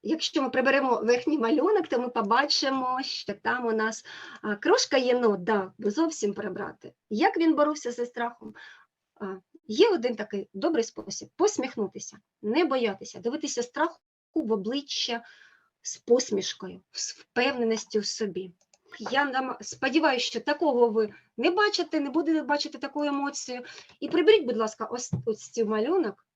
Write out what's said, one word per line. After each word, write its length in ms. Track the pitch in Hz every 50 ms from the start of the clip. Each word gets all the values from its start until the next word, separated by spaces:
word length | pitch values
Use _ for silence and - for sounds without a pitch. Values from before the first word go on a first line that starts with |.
| -
якщо 360 | 208 320 320 - - - 311
ми 80 | 269 240
приберемо 520 | - 254 247 262 269 269 262 262 240 - -
верхній 340 | 220 247 240 - 320 294 302
малюнок, 500 | 226 226 269 294 269 381 440 403 320 -
то 120 | - 240
ми 100 | 247 247
побачимо, 880 | 247 240 214 196 226 254 277 285 - - 302 269 269 269 262 254 254 254 269
що 300 | - - - - - 202
там 320 | - _ 226 233 254 247
у 60 | 226
нас, 340 | 220 220 214 220 220 - - - - - - - - -
а, 140 | - 214 208
крошка 420 | 202 - 294 381 508 - - - 269
єнот, 460 | 254 247 247 247 247 220 202 180 175
да, 300 | 202 220 202 190 190 - -
зовсім 540 | 208 202 208 302 320 330 320 - - 202 196
прибрати. 600 | - - 196 180 - - 156 - _ - - _ _ _ _
Як 280 | 214 214 311 415 403 359
він 180 | 330 320 311
боровся 360 | 269 294 302 302 294 - 240
зі 140 | 240 240 240
страхом? 500 | 240 _ 240 240 233 240 _ 220 220 214 - - - - - _ _ _ _ _ _ _ _
А, 140 | 208 190 190 190 _ _ _ - _ -
є 220 | 214 240 381 466
один 260 | 392 285 226 247 240
такий 340 | 214 214 - - 196 190 _ _
добрий 300 | 196 190 339 330 233 226
спосіб: 460 | - _ - - - - - - - _
посміхнутися, 840 | - 330 427 - - - 202 - - 208 190 _ 202 - - - - _ _ _ _
не 240 | - 208 226 302 359
боятися, 540 | 285 262 262 233 214 190 - - - - 180
дивитися 440 | 180 233 254 311 311 269 - - 240
страху 360 | - _ 285 311 339 339 _ _ _ _ _ _ _ _
в 160 | 320 277 214
обличчя 720 | 226 202 185 208 247 285 285 - - - - - 240 233 233 - - - - - _ _ _ _ _ _
з 160 | _ - - -
посмішкою, 840 | _ - 233 262 262 - 214 196 185 - - - - 185 185 185 _ _
з 200 | _ - - - -
впевненістю 840 | - - _ _ 240 247 254 277 254 233 226 220 220 - _ - 214
в 60 | 202
собі. 460 | - - - 226 202 170 185 190 185 - _ _ _ _ _ _ _ - -
Я 260 | 220 196 240 269 285
нам 320 | 277 254 262 262 262 - -
сподіваюся, 640 | - - - - - 269 247 320 311 311 - 480 494
що 140 | - - 226
такого 500 | 220 - 294 294 359 302 254 240 240 233
ви 240 | 214 226 220 208 - - _ _ _ -
не 120 | 240 320
бачите, 500 | 349 403 415 415 403 - 349 320 - 311
не 100 | 285 277
будете 320 | 247 320 349 311 320 311
бачити 360 | 294 247 294 294 - 294 - -
таку 260 | - 277 - 294 294
емоцію. 580 | 294 285 277 277 285 - - - - 247 254 247 - - - - - - _
І 100 | 277 285
приберіть, 360 | - 330 339 320 440 415 302
будь 120 | 240 220 214
ласка, 280 | 226 214 - _ 220
ось, 280 | - - 247 247 - - - -
ось 240 | 233 214 - - -
цей 160 | - 233 226
малюнок. 600 | 202 220 214 214 269 359 392 311 214 196 _ _ _ _